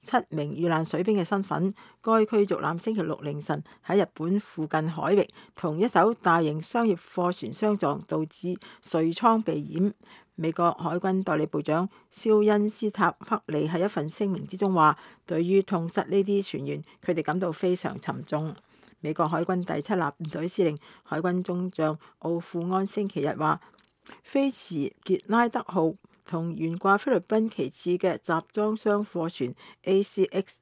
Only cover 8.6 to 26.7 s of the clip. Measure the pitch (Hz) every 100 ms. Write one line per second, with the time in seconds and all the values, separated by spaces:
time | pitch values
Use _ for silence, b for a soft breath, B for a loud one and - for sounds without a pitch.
8.6 | B B - 165 165 165 233 226 214 156
9.6 | 147 156 202 - B B _ - 160 160
10.6 | 170 - 165 175 190 190 190 156 156 151
11.6 | 147 156 190 b b - 220 214 208 208
12.6 | 208 - 214 208 160 - - 220 - 151
13.6 | 151 165 196 175 151 - 202 185 143 185
14.6 | 196 180 156 B B B - 165 175 196
15.6 | 190 180 170 196 - 196 196 202 196 151
16.6 | 139 147 b b - 170 156 175 175 156
17.6 | 180 180 - - - 131 - 151 156 -
18.6 | b b b _ 156 160 156 160 170 180
19.6 | 175 156 147 185 151 - 156 160 170 -
20.6 | 170 147 B B - 156 180 180 180 180
21.6 | 180 - 156 156 b _ 165 170 - 170
22.6 | 175 190 196 - 202 160 143 - 156 160
23.6 | b b _ _ B B - 277 277 -
24.6 | - 160 139 - - 185 - 226 240 233
25.6 | - 180 160 - _ _ - 165 170 160
26.6 | 160